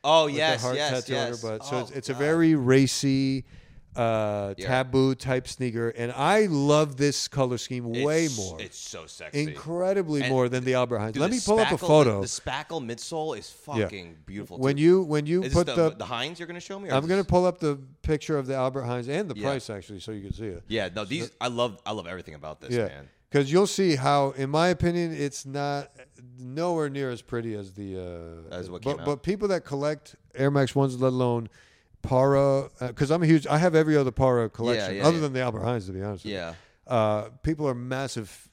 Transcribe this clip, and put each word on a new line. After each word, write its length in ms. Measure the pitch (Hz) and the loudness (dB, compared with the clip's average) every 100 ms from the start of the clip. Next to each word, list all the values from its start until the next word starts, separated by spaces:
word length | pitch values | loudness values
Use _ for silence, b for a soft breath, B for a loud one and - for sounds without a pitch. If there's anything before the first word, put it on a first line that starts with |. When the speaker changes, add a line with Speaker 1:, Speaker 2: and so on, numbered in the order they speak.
| 143 | 6
Speaker 1:
Oh, 200 | 160 151 | 4 4
Speaker 2:
With 80 | |
the 40 | 143 | 2
Speaker 1:
yes, 220 | 156 143 | 2 2
Speaker 2:
heart 140 | 123 131 | 0 0
Speaker 1:
yes, 160 | 147 127 127 | 0 -2 -2
Speaker 2:
tattoo 80 | 131 | -4
on 80 | 135 | -4
her 20 | |
Speaker 1:
yes. 120 | 117 | -6
Speaker 2:
butt. 220 | 113 110 110 | -6 -6 -4
So 120 | 127 | -6
Speaker 1:
Oh, 20 | |
Speaker 2:
it's, 120 | 117 | -4
it's 180 | 139 - | -8 -6
a 20 | |
Speaker 1:
God. 80 | 131 | -2
Speaker 2:
very 360 | 147 165 165 156 | 2 6 6 6
racy, 880 | 123 131 135 - 139 135 135 135 - b b b - - | 8 8 6 2 0 2 2 -2 -6 b b b -12 -2
uh, 580 | 117 110 107 104 101 98 | 0 2 0 -2 -4 -6
Speaker 1:
Yeah. 100 | 95 127 | 0 0
Speaker 2:
taboo 320 | 131 131 135 131 | 2 2 2 0
type 320 | 135 127 - | -2 -2 -2
sneaker. 460 | - 127 113 117 113 | -6 -4 -2 -4 -2
And 160 | 120 | -6
I 360 | 123 147 214 214 | 0 2 4 4
love 500 | 147 143 147 156 131 | 2 4 4 4 0
this 320 | 147 - - | 0 0 -4
color 280 | 143 131 123 | -2 -2 -2
scheme 320 | - 127 120 | -6 -8 -6
way 360 | 117 143 160 160 | -2 0 2 0
Speaker 1:
It's, 100 | 117 | -2
Speaker 2:
more. 220 | 92 80 | -6 -8
Speaker 1:
it's 180 | 98 - | -12 -12
so 280 | - 87 80 | -14 -14 -16
sexy. 380 | - 80 147 | -16 -8 -4
Speaker 2:
Incredibly 800 | 156 143 143 175 185 196 165 147 | -4 -6 -8 -2 0 0 0 0
Speaker 1:
And 60 | 127 | 2
Speaker 2:
more 200 | 131 123 | 2 2
than 160 | 127 127 | 0 0
the 80 | |
Albert 260 | 127 123 117 | 2 2 0
Heijn. 140 | 107 | -2
Speaker 1:
dude, 80 | 110 | 0
Speaker 2:
Let 80 | 165 | 0
Speaker 1:
the 80 | 247 | 0
Speaker 2:
me 40 | 196 | 2
pull 120 | 220 | 4
up 120 | 208 | 4
a 40 | - | 2
Speaker 1:
spackle, 120 | 180 | 6
Speaker 2:
photo. 280 | 151 127 101 | 8 8 2
Speaker 1:
the, 120 | 95 | -4
the 0 | |
spackle 580 | - - 131 151 165 117 | -6 -6 -6 -6 -8 -6
midsole 520 | 120 - 160 156 113 | -10 -8 -6 -6 -8
is 160 | - - - | -12 -20 -8
Speaker 2:
Yeah. 160 | 123 | -4
Speaker 1:
fucking 340 | 95 101 85 80 78 | -4 -6 -16 -18 -14
beautiful, 320 | 98 - 90 | -12 -12 -2
Speaker 2:
When 180 | 135 143 | -2 4
Speaker 1:
too. 60 | |
Speaker 2:
you, 220 | 160 185 | 6 6
when 220 | 170 151 147 | 4 -2 0
you 180 | 180 | -2
Speaker 1:
Is 100 | 131 | 2
Speaker 2:
put 140 | 170 165 | 0 2
Speaker 1:
this 80 | 135 | 2
the, 140 | 160 | 2
Speaker 2:
the 40 | 101 | 0
Speaker 1:
the 100 | 98 | -8
Heinz 320 | 117 139 170 | -6 -6 -8
you're 100 | 165 | -12
gonna 120 | 175 | -14
show 200 | - 196 | -12 -12
me, 100 | 196 | -2
or 40 | 131 | -2
Speaker 2:
I'm 80 | |
Speaker 1:
is 40 | 160 | 0
Speaker 2:
gonna 120 | 190 | 0
Speaker 1:
this 60 | 185 | 4
Speaker 2:
pull 160 | 180 180 | 4 4
up 140 | - | 2
the 200 | 156 143 131 - | -4 -4 -10 -8
picture 360 | - 151 - 151 | -2 -2 0 -2
of 80 | 131 | -2
the 80 | 135 | -2
Albert 280 | 131 135 | -2 -2
Heijns 240 | 120 123 120 | -4 -4 -4
and 220 | 156 202 | -4 -4
the 60 | 110 | -4
Speaker 1:
Yeah. 100 | 131 | -4
Speaker 2:
price, 220 | 139 - | -4 -6
actually, 320 | 104 90 101 | -12 -10 -14
so 100 | 110 | -10
you 100 | 107 | -10
can 120 | 98 | -10
see 140 | 98 104 | -10 -8
it. 160 | 85 - | -10 -4
Speaker 1:
Yeah, 220 | 110 92 | -4 -2
no, 120 | 95 101 | -6 -6
these, 220 | 156 117 | -6 -6
Speaker 2:
So 40 | _ | _
Speaker 1:
I 80 | 123 | -4
love, 320 | 120 120 95 - | 0 -2 -2 -8
I 60 | |
love 140 | 110 85 | -8 -8
everything 260 | 92 82 | -12 -12
about 260 | 76 78 78 | -14 -14 -14
this, 120 | 76 | -4
Speaker 2:
Yeah. 160 | 120 101 | -2 -2
Speaker 1:
man. 200 | 69 69 _ _ | -6 -20 _ _
Speaker 2:
'Cause 180 | 143 135 | 0 4
you'll 160 | 170 196 | 4 4
see 280 | - 190 139 | 2 2 2
how, 340 | 139 143 139 | 2 2 2
in 180 | 131 135 | -2 -2
my 160 | 151 175 | 2 2
opinion, 420 | 175 170 175 170 | 2 0 0 -4
it's 320 | 156 143 - 135 | -4 -4 -6 -8
not 460 | 139 143 143 139 - 127 - 123 123 | -4 -4 -4 -8 -18 -20 -20 -20 -18
nowhere 500 | 127 139 175 165 147 | -10 -4 -2 0 -2
near 200 | 139 135 | -2 -4
as 120 | 120 | -6
pretty 340 | - 120 117 104 | -6 -6 -4 -8
as 180 | 95 | -10
the, 240 | 95 101 92 90 87 82 82 80 | -12 -8 -8 -8 -10 -12 -16 -12
uh, 40 | 87 | -10
Speaker 1:
As 140 | 90 | -10
what 120 | 87 | -6
Speaker 2:
but, 80 | 127 | -4
Speaker 1:
came 80 | 143 | -4
out. 60 | 143 | -4
Speaker 2:
but 180 | 143 | -4
people 240 | 165 196 202 | -4 -2 0
that 160 | 180 - | -2 -2
collect 500 | 139 147 151 - - _ 123 | -4 -2 -4 -10 -20 _ 0
Air 160 | 139 | 2
Max 220 | 143 131 139 | 4 2 2
ones, 260 | 135 123 | 0 2
let 100 | 131 | 0
alone 360 | 127 123 120 113 b b b b _ | 2 0 0 -6 b b b b _
Para, 680 | - 131 139 139 139 135 135 - | 0 2 4 4 4 2 -2 -8
uh, 120 | 123 | -10
'cause 180 | 117 143 | -2 0
I'm 120 | 165 | 4
a 20 | 160 | 6
huge, 220 | 160 143 | 6 6
I 100 | 151 | 4
have 180 | 180 160 | 6 4
every 220 | 156 151 | 6 4
other 140 | 131 | 2
Para 380 | 113 131 120 113 | 4 4 4 0
collection, 460 | - 117 117 95 98 | -2 0 0 0 4
Speaker 1:
Yeah, 60 | |
yeah, 60 | 143 | 4
Speaker 2:
other 80 | 165 | 4
Speaker 1:
yeah. 40 | |
Speaker 2:
than 120 | 147 | 0
the 60 | 127 | 0
Albert 200 | 127 110 | -2 -2
Heijns, 240 | 113 120 92 | -2 -2 -4
to 60 | |
be 80 | 92 | -6
honest 240 | 101 95 107 | -6 -6 -6
with 60 | |
you. 40 | 98 | -6
Speaker 1:
Yeah. 160 | 85 82 b b - | -8 -10 b b -2
Speaker 2:
Uh, 440 | 120 107 107 110 127 | 2 2 0 -4 -6
people 240 | 151 156 151 | -4 -2 -2
are 60 | |
massive 760 | 123 127 131 135 120 101 - - | -2 -6 -6 -4 -8 -10 -16 -20